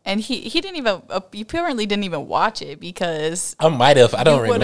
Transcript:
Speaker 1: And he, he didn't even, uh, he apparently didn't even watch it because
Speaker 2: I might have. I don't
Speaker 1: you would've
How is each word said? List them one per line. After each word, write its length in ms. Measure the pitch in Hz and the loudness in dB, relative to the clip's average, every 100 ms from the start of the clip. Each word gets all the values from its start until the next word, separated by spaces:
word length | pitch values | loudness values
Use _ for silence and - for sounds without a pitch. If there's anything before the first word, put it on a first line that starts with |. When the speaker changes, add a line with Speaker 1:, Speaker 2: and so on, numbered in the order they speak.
Speaker 1:
And 160 | - 202 | -6 -6
he, 220 | 214 240 | -4 -8
he 180 | 226 330 | -6 -6
didn't 140 | 392 349 | -6 -4
even, 240 | 233 180 - | -4 -4 -6
uh, 120 | 190 190 | -8 -8
he 80 | 208 | -14
apparently 440 | 214 330 349 247 208 | -8 -6 -4 -4 -4
didn't 180 | 202 | -4
even 240 | 196 156 135 | -4 -6 -4
watch 340 | 120 202 - | -2 -2 -4
it 180 | 151 156 | -12 -14
because 720 | 170 175 175 156 156 175 - - | -14 -6 -6 -4 -4 -4 -8 0
Speaker 2:
I 100 | 160 | 2
might 260 | 139 127 143 | 4 6 8
have. 160 | 117 | 6
I 100 | 113 | 4
don't 120 | 127 143 | 4 4
Speaker 1:
you 60 | |
would've 140 | 113 - | 2 0